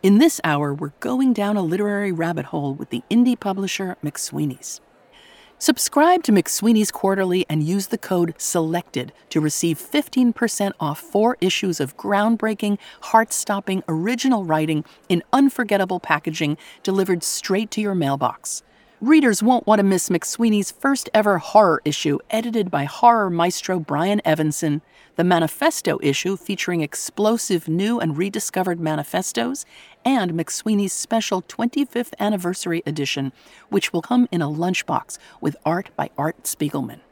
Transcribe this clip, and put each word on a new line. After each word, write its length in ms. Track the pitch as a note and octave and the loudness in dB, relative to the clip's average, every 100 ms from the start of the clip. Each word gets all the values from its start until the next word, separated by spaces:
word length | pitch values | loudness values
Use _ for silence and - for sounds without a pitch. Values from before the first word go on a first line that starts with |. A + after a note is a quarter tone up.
In 180 | F#3+ G3+ | 6 6
this 200 | D#4 - | 6 4
hour, 320 | - D3 D3 | -2 0 0
we're 200 | C#3+ D3 - | -4 -8 -8
going 320 | - B3+ C4 | -4 0 2
down 240 | A3+ G3+ G#3 | 2 0 0
a 40 | |
literary 520 | F3 F3+ G#3 G3+ G3+ | 0 0 0 -2 -2
rabbit 320 | E3+ E3 E3 C#3 | -2 -2 -4 -4
hole 280 | D#3+ C#3+ | -4 -4
with 180 | C#3 - | -6 -8
the 120 | B2 - | -8 0
indie 260 | A3+ B3 A#3 | 2 4 2
publisher 600 | G3+ F#3+ G3 - F#3+ F3+ | -2 -4 -4 -4 -6 -6
McSweeney's. 800 | D3 - - C#3+ D3+ C3 - - _ _ _ _ - - - _ | -8 -8 -8 -4 -4 -4 -12 -16 _ _ _ _ -20 -20 -20 _
Subscribe 640 | - - - - D#4+ F4+ | 0 0 0 4 4 4
to 80 | - | 4
McSweeney's 600 | G3+ - - G#3+ A3+ G#3+ | 2 2 0 2 2 2
Quarterly 540 | - G3 F#3+ F#3+ F3+ F3+ | 0 -2 0 0 0 0
and 120 | D#3 | -2
use 260 | D3+ G3 F#3+ | 0 -2 -4
the 100 | A3+ | -6
code 360 | - F3+ E3+ - | -2 0 0 -2
selected 760 | - F3+ D#3+ E3+ - - A#2 - _ | -4 -2 0 -2 -4 -8 -8 -14 _
to 100 | D#3+ | -2
receive 360 | D3+ - E3+ D#3+ | 0 0 -2 -4
fifteen 540 | - D4 D4 - B3 | -2 -2 -2 2 2
percent 440 | A3+ A#3+ - D4 - | 2 -2 0 -4 -2
off 180 | D3+ C#3+ | -6 -6
four 380 | - G3+ A3 B3 | -4 2 2 2
issues 400 | F#3 - G3 E3 | 0 0 -2 -2
of 160 | C3+ - | -4 -6
groundbreaking, 840 | G3+ G3+ G#3 A#3 A3 G#3 G#3 G3+ - - | -2 0 2 0 0 -2 -2 -2 -6 -18
heart-stopping, 840 | - A3+ A3+ - - G3 G3+ F#3+ - | 2 2 2 -2 -4 -4 -2 -4 -2
original 560 | D#3+ F3+ B3 C4+ A#3+ F3+ | -2 0 0 2 2 2
writing 400 | D#3 D#3 D3+ - - _ | 0 2 -2 -4 -14 _
in 140 | F3 - | -2 2
unforgettable 680 | C4 C#4 - A#3 G3+ F#3 F3+ | 4 4 2 0 0 0 -2
packaging 580 | - D3+ - D#3 D3+ D3+ - - | 0 -2 0 -4 -2 -4 -8 -8
delivered 380 | - F#3+ F#3+ F3 | -2 0 2 0
straight 480 | - - - F#3+ A3 | -2 -6 -2 -2 -2
to 100 | - | -2
your 140 | G#3 F#3+ | -2 0
mailbox. 680 | C#3+ C#3 B2+ - - - _ _ _ _ | 0 0 -2 -4 -10 -12 _ _ _ _
Readers 420 | A3 D#4 C#4 G3+ | 4 6 6 4
won't 240 | G#3+ B3 - | 2 2 4
want 120 | G#3+ | 4
to 40 | |
miss 240 | G3 F#3+ - | 4 2 0
McSweeney's 640 | F3 - - A#3 G#3 F#3+ | -2 -2 0 2 2 0
first 380 | - F3+ C4+ - | -4 -2 -2 0
ever 240 | G#3+ G#3 F#3 | 2 4 2
horror 440 | - A3 G3+ D3+ | 4 6 6 4
issue, 360 | - D3 D3+ C#3+ - | 0 -2 -2 -2 -2
edited 420 | A3 A#3 A3+ F#3 | -4 -2 -2 -2
by 140 | E3+ C#3+ | -2 -4
horror 440 | - A#3+ A#3 G3 | 4 6 6 2
maestro 480 | E3+ E3+ F3+ - F#3 | 2 0 0 -4 -4
Brian 440 | D#3 D3 F3 G#3 | -2 -2 0 0
Evanson, 580 | - D#3 D#3 D3+ D#3+ D3 _ _ _ - | 2 2 2 0 -2 -2 _ _ _ 0
the 80 | F3 | 2
Manifesto 720 | F3 D#3+ - D4+ - - D3+ | 4 2 0 -2 0 -2 0
issue 360 | - C#3 F3+ F#3+ | 0 0 -2 -6
featuring 420 | - G3 - F3 | -6 -6 -4 -2
explosive 880 | D3 - - - G#3 A3+ - F3+ - | -2 -6 -10 -2 0 0 0 -4 -2
new 320 | D#3+ G3+ A#3+ | -2 0 0
and 180 | E3 D3 | -2 -2
rediscovered 640 | G3 G#3 - - F#3 E3+ | -4 -4 -6 -4 -2 -2
manifestos, 840 | E3 D#3 D3 F3+ F#3 - A#3 C#4 - - - _ A#3+ | -2 -4 -4 -4 -4 -4 -4 -6 -12 -20 -20 _ 0
and 260 | C4 F#3 | 0 0
McSweeney's 640 | E3 E3 - - G#3 G3 | -2 -4 -6 -2 0 0
special 480 | - - A3+ A3 F#3 | -4 -2 -2 0 -4
twenty-fifth 720 | - - A#3+ C#4+ C#4 - B3 - | -6 -6 -4 -2 -2 -2 -6 -4
anniversary 640 | G#3 G#3 F3 F#3 - E3 D#3+ | -2 -2 -4 -6 -4 -4 -4
edition, 480 | D3+ C#3 - C3+ - - - _ | -4 -4 -4 -6 -8 -20 -20 _
which 240 | G3+ - | -2 0
will 100 | F3 | -4
come 280 | - B3 B3 | 0 2 2
in 100 | F3 | 0
a 60 | D3 | -2
lunchbox 720 | D3+ F3 F#3 - C3+ - - - - | -2 -2 -2 -2 -4 -6 -18 -20 -6
with 160 | - D3 - | -6 -4 -2
art 240 | E3+ G3 - | -2 -4 -8
by 120 | D3 - | -8 -4
Art 260 | D3+ - | -4 -4
Spiegelman. 580 | - - D3+ C#3+ A2+ - _ | -10 -4 -4 -4 -6 -10 _